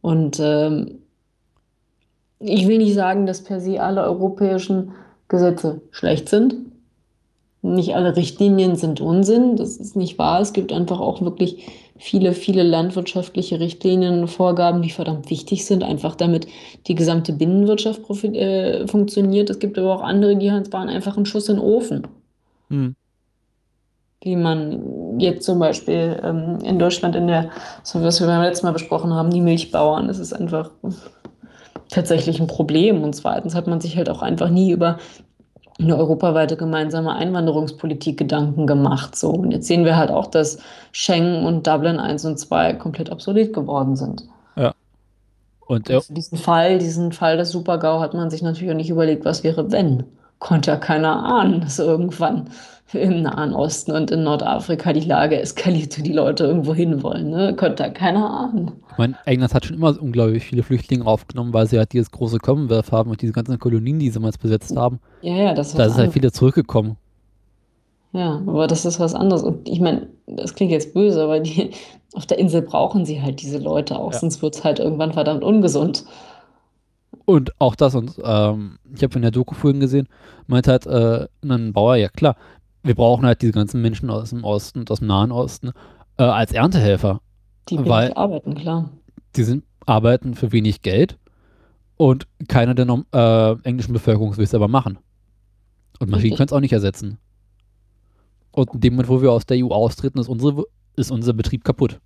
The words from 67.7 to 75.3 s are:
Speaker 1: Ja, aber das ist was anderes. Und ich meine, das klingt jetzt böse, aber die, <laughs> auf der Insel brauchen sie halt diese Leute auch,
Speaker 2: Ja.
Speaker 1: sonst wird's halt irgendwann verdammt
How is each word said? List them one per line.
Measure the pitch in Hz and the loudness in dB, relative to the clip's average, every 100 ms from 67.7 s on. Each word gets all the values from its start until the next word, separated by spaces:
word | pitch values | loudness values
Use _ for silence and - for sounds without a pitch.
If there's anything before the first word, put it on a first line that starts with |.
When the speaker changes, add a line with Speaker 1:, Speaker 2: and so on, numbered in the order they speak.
| _ _ _ _ | _ _ _ _
Speaker 1:
Ja, | 185 175 151 | -6 -4 -4
aber | 190 160 156 | -2 0 2
das | 165 | 2
ist | 175 165 | 0 0
was | 165 | -2
anderes. | - 196 175 | 2 2 2
Und | - 170 - | 0 -4 -4
ich | 170 | 0
meine, | 170 - - - - | 2 0 -4 -18 -16
das | - - - | -12 -10 -2
klingt | 190 | 0
jetzt | 160 151 | 0 -2
böse, | 180 208 170 | 2 2 4
aber | 156 156 | 2 0
die, | 160 156 196 - - | 0 -2 -4 -6 -20
<laughs> | - _ | -20 _
auf | - - | -16 -4
der | - | 0
Insel | 185 165 | 2 2
brauchen | 151 151 170 208 | 0 0 0 0
sie | 156 151 | -2 -4
halt | 139 139 | -6 -6
diese | 143 143 | -8 -8
Leute | 139 156 147 - | -2 -2 -2 -6
auch, | - | -6
Speaker 2:
Ja. | - | -4
Speaker 1:
sonst | 165 160 | -4 -2
wird's | 156 147 | -6 -2
halt | 160 147 | -2 0
irgendwann | - 151 160 | -2 -2 -2
verdammt | 160 147 | 0 -2